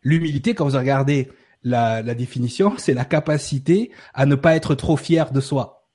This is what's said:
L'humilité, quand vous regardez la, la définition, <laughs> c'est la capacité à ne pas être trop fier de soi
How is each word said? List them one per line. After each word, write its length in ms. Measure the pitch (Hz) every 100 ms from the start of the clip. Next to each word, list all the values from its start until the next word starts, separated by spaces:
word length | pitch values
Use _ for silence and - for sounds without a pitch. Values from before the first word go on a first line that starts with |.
L'humilité, 500 | 131 165 160 143 233 226
quand 120 | 147
vous 100 | 135
regardez 540 | 127 135 139 143 131 - _ _
la, 380 | 123 120 117 113
la 140 | 113 120
définition, 600 | 127 123 123 - 196 254
<laughs> 20 |
c'est 160 | -
la 120 | 127 135
capacité 840 | 156 151 151 - 139 143 185 240 - -
à 120 | - 139
ne 100 | 139
pas 200 | 165 160
être 200 | - 143
trop 220 | - 151
fier 340 | - 165 156
de 80 | 135
soi 500 | 135 139 - _ _